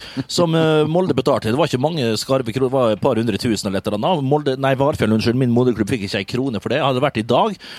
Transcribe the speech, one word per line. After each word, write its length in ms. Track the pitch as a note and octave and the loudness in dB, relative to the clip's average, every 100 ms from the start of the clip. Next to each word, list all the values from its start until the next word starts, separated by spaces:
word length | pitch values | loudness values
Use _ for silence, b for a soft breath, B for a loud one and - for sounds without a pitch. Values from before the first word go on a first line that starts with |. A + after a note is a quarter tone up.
| B B B | B B B
som, 260 | - E3+ | 0 2
eh, 300 | E3 D#3+ D#3 D3+ | 2 4 2 2
Molde 280 | E3+ F#3 | 0 0
betalte. 360 | C3+ D3 A#2 A2 | 0 2 0 0
Det 60 | B2+ | 0
var 80 | C#3+ | 0
ikke 140 | C3 | 0
mange 300 | D3 E3+ A#2 G#2+ | -2 0 -2 -2
skarve 360 | - C3+ A2+ | 0 -2 0
kroner, 140 | A#2 B2+ | -2 0
det 20 | |
var 180 | C3+ A#2+ | 2 2
et 80 | G#2 | 2
par 140 | C#3+ A2 | 2 2
hundre 220 | A#2 G2 | 0 -2
tusen 280 | B2+ G#2 G#2 | -2 -2 -2
eller 100 | F#2+ | -4
et 80 | G#2+ | -2
eller 120 | G#2 | -2
annet. 260 | C#3+ F3+ | 0 0
Molde, 320 | C3+ D3 D3 C3 | 0 0 0 -2
nei, 160 | C3+ | 0
Varfjell, 380 | C3+ C#3 - A2 | 2 0 0 0
unnskyld, 220 | A2 A#2 B2 | 2 2 2
min 140 | B2+ | 2
moderklubb 340 | A#2 B2+ A2 G2+ | 2 2 0 -2
fikk 180 | B2+ G2 | -2 -4
ikke 120 | G#2 | -6
en 40 | |
krone 360 | F#2+ A#2+ C3+ A2+ | -4 -4 -4 -6
for 60 | A2 | -4
det. 100 | B2+ | -2
Hadde 180 | C#3 B2+ | 0 0
det 60 | C#3 | 0
vært 120 | A2+ | -2
i 80 | A2+ | 0
dag, 300 | B2+ A3 F#3+ B | 2 2 -2 B